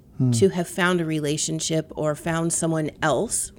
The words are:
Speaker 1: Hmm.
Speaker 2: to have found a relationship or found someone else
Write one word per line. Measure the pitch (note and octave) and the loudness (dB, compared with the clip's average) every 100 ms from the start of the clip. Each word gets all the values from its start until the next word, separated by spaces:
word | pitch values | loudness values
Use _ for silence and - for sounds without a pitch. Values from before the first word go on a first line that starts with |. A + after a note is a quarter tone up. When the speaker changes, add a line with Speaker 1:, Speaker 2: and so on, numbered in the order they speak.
| - - | -10 -2
Speaker 1:
Hmm. | B2+ | 2
Speaker 2:
to | A#2 F#3+ | 4 4
have | F3+ E3+ | 2 -4
found | - F3 F3+ | 0 2 2
a | D#3+ | 0
relationship | D#3 D3 D3+ - D#3+ - D#3+ D#3+ | -2 -2 -2 -2 -4 -2 -2 -2
or | - D3+ D3 | -2 -2 -2
found | F3 E3 E3 | -2 -2 0
someone | - E3 D#3+ D#3 - | 0 0 0 -2 -2
else | - C3 A3+ - - | 0 2 0 -4 -6